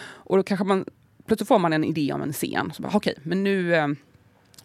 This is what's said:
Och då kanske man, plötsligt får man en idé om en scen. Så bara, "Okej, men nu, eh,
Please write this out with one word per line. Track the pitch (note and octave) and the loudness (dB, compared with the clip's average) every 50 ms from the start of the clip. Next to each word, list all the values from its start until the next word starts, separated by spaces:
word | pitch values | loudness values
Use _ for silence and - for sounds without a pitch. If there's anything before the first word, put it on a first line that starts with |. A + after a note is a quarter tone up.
| - - - | -18 -18 -18
Och | - - - F#3 | -14 -4 0 2
då | G3 F#3 | 2 2
kanske | - G3+ E3+ G3 | 2 -2 -2 0
man, | F#3+ G3 F#3+ - - - _ _ _ _ _ - | 0 0 0 -2 -6 -14 _ _ _ _ _ -2
plötsligt | - A3 - G#3 | -2 -2 0 2
får | - C4 G#3+ | 4 4 4
man | F3+ D#3+ D#3 | 4 4 2
en | D#3 D#3 | 2 0
idé | - D#3 D#3+ C#3+ C3+ C#3+ | 0 0 0 -2 -2 -2
om | C#3 | -4
en | C#3+ D3 D3 | -4 -6 -6
scen. | - - - - E2+ - - - | -6 -6 -4 -2 -4 -4 -4 -6
Så | - | -8
bara, | - - F3+ | -6 -2 -2
"Okej, | G#3 - - - - C#3 | 0 0 0 -4 -4 -6
men | E3 F3+ F#3+ G3 | -4 -2 0 0
nu, | G3 G3 F#3+ F3 E3+ E3+ | 2 0 0 2 2 2
eh, | D#3+ D3+ C#3+ D3 - _ _ _ _ _ _ _ _ _ _ - - | 2 2 0 -2 -4 _ _ _ _ _ _ _ _ _ _ -20 -20